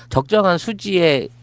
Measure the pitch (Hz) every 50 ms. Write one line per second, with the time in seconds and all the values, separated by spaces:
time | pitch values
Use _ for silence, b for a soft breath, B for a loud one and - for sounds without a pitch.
0 | - - - 135 135 - 214 214 202 185 175 165 - 226 226 196 - 202 196 180
1 | 165 160 143 131 85 - - -